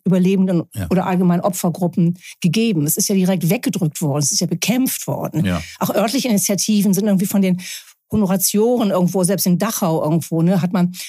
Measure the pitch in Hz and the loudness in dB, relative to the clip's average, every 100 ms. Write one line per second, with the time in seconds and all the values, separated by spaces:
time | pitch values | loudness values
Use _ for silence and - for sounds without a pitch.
0 | 185 185 185 196 185 170 - 107 85 185 | 0 2 4 2 2 0 -2 -8 -2 -2
1 | - 180 180 175 202 185 180 160 180 - | 0 2 2 2 0 -2 -4 -2 -2 2
2 | 170 175 - - 175 220 226 165 147 - | 0 0 -10 -2 0 2 0 0 -2 -2
3 | - 196 185 185 160 - 269 190 156 - | 0 2 2 0 0 0 -2 -2 -4 -2
4 | 151 143 139 - 165 165 - 254 262 - | -2 -2 -2 -2 -2 -2 -2 0 0 -2
5 | - - - 156 98 87 - - - 202 | -8 -6 -4 -2 0 -2 -6 -6 -2 0
6 | 214 254 254 202 - 190 - 208 202 185 | 0 0 0 0 0 -2 2 2 2 2
7 | 214 190 202 202 190 180 - - - _ | 2 2 2 2 2 0 -4 -16 -18 _
8 | - 214 190 190 - 202 226 247 202 185 | -4 -2 0 0 0 2 2 2 2 2
9 | 180 285 170 190 185 175 208 - 175 160 | 2 2 0 0 0 0 0 -2 -2 0
10 | 151 165 - 165 170 190 180 180 180 180 | 0 -2 -2 0 2 2 0 0 0 -2